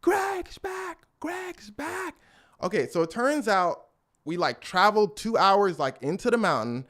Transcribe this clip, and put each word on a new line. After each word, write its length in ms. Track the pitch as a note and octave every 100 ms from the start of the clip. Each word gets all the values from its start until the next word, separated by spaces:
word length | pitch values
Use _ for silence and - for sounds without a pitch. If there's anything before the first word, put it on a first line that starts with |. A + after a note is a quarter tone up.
Greg's 560 | - G4 G4 G4 F4 -
back, 500 | F#4+ F#4+ F#4+ E4 _ _
Greg's 500 | D4+ F4+ F#4 - G#3
back. 460 | G#3 D4+ F#4 F#4 - _ _ _ _
Okay, 260 | F#3 G3 C3
so 140 | F3
it 100 | E3
turns 360 | A3 B3+ D4+ A3
out 380 | G3 F3 C#3+ - _ _ _
we, 120 | - F3
like, 240 | D#3 B2
traveled 560 | - F#3 G3+ G#3 G#3 G#3
two 200 | A3 A3+
hours, 420 | F#3+ G3+ G3 D#3
like, 220 | C#3 C3+
into 280 | C#3 F#3 B3
the 80 | A#3
mountain 480 | G3+ C#3 A2+ A#2+